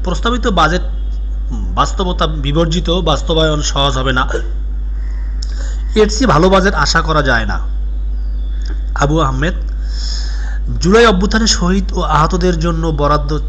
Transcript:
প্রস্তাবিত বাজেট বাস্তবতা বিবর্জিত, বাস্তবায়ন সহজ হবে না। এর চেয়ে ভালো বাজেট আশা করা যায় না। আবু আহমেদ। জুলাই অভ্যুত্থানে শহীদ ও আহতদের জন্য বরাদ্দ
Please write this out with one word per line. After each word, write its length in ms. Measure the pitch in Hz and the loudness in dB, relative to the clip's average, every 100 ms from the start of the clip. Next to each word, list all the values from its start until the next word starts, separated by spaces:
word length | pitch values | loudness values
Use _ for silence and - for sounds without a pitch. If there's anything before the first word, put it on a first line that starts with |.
প্রস্তাবিত 440 | - 170 226 247 247 | -2 -2 0 0 0
বাজেট 340 | 175 156 180 - - - - - - - | 2 2 0 -2 -4 -4 -4 -4 -4 -4
বাস্তবতা 760 | 113 95 101 143 - 185 180 170 | -4 -4 -2 -2 -2 -2 -2 -2
বিবর্জিত, 640 | 151 139 147 165 170 156 | -2 -2 0 0 0 0
বাস্তবায়ন 720 | 175 165 143 - 160 160 151 | 0 0 -2 2 4 4 2
সহজ 360 | 147 147 139 127 | -2 0 0 0
হবে 160 | 131 | 0
না। 140 | 131 131 - - - - - - - - - - - - - - - - - | 0 0 -2 -2 -4 -4 -4 -4 -4 -4 -4 -4 -4 -4 -4 -2 -2 0 2
এর 140 | 214 | 2
চেয়ে 180 | - 262 | 4 2
ভালো 220 | 151 185 | 4 6
বাজেট 240 | 190 185 | 4 4
আশা 280 | - - 170 | 2 2 2
করা 200 | 156 151 | 2 2
যায় 240 | 139 117 107 | 2 2 0
না। 140 | 90 - - - - - - - - - - - - - - | -2 -4 -4 -4 -2 -4 -2 -2 -2 -2 -2 -2 -2 -2 0
আবু 240 | 143 156 | 2 2
আহমেদ। 340 | 147 131 156 180 - - - - - - - - - - - 117 | 2 0 -2 -2 -4 -4 -4 -4 -4 -4 -4 -4 -4 -4 -4 0
জুলাই 240 | 135 214 233 | 4 6 6
অভ্যুত্থানে 420 | 185 208 220 220 | 4 2 2 0
শহীদ 460 | - 175 190 185 | 0 2 0 0
ও 80 | 175 | -2
আহতদের 580 | 156 151 160 185 180 165 | 0 2 2 2 2 2
জন্য 280 | 165 160 165 | 0 0 0
বরাদ্দ 520 | 151 147 147 - 151 | 0 2 0 0 -4